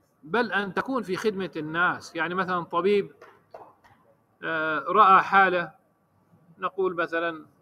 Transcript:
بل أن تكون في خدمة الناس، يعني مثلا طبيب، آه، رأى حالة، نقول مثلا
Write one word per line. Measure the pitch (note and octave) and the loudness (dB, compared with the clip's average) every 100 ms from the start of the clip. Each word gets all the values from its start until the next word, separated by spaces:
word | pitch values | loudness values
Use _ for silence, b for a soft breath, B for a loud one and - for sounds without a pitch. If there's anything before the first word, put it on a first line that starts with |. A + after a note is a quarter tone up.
| _ _ | _ _
بل | D#3 G#3 A#3+ | -6 -4 -2
أن | F#3 G3+ | -2 -4
تكون | F#3 A3 C4 | -6 -4 -6
في | F#3 F3+ | -4 -4
خدمة | G#3+ F#3+ F3+ E3 | -4 -4 -6 -8
الناس، | D#3 D#3+ F3+ C3+ - E3 | -6 -2 -2 -2 -8 -6
يعني | D#3+ | -4
مثلا | F3+ F3+ F3+ | -4 -4 -4
طبيب، | E3 E3+ F#3 G#3 F#3 - - - _ - - _ _ _ _ _ _ _ | -4 0 2 2 -2 -10 -20 -20 _ -20 -20 _ _ _ _ _ _ _
آه، | E3 D#3+ D#3 D3+ | -8 -4 -4 -4
رأى | C#3 F#3+ G3 F#3 | 2 6 8 8
حالة، | - G3 F#3+ F3+ E3 - _ _ _ _ _ _ _ - | 6 4 4 2 -4 -12 _ _ _ _ _ _ _ -8
نقول | F#3 - F#3 | -6 -2 -2
مثلا | E3+ D#3+ E3 E3+ D#3+ - _ | -2 -4 -2 -4 -6 -14 _